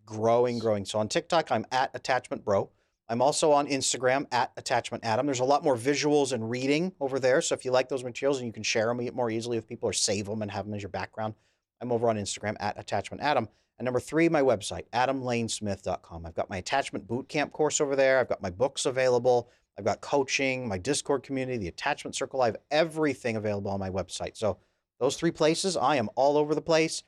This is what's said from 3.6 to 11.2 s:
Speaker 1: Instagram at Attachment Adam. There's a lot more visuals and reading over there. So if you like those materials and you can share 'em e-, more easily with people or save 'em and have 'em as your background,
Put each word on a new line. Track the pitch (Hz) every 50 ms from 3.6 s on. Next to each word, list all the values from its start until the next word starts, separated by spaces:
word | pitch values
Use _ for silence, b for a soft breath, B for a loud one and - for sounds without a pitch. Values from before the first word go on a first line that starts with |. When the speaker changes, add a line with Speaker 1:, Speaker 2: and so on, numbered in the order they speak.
| 143 139
Speaker 1:
Instagram | 143 135 127 - - 127 127 127 131 139 147 -
at | 123 120 131 - -
Attachment | 127 - - 127 117 - - 120 110 -
Adam. | 113 110 117 135
There's | 147 135 120
a | 127
lot | 135 143 143
more | 170 151 127
visuals | 113 117 143 147 127 143 147 147 147 139 127
and | 131 113 110 113
reading | 123 127 131 135 143 156 180 185 - -
over | 139 127 135 131
there. | 127 127 131 165
So | 160 - 139
if | - -
you | 127
like | 127 127 135 -
those | 147 123
materials | 127 123 117 - 135 139 143 127
and | 123
you | 117
can | 104 110 104
share | - - 117 107 117
'em | 120 123
e-, | 120 123
more | - 127 120 113
easily | 110 117 113 120 120 113
with | 107 -
people | 120 117 120 104
or |
save | 92 - - - 98 104 101 98
'em | 110 110
and | 107 101
have | 104 101 98
'em | 104 104
as | 101
your | 101 90
background, | 92 92 98 - _ 110